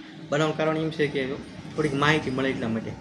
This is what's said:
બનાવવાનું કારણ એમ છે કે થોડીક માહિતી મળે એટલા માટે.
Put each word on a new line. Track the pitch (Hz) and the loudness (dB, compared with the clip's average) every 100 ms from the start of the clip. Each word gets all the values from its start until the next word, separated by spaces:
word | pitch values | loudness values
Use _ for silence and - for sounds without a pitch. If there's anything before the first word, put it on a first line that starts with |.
| - - - | -16 -12 -2
બનાવવાનું | 147 156 151 | 2 2 2
કારણ | 156 156 | 2 2
એમ | 160 | 0
છે | 156 143 | 0 0
કે | 139 131 143 - - - - | 0 -2 -4 -8 -14 -8 -2
થોડીક | 151 | 0
માહિતી | 139 147 156 135 | 4 4 4 2
મળે | 127 135 | 0 0
એટલા | 127 117 | 0 -2
માટે. | 113 104 - | -2 -4 -10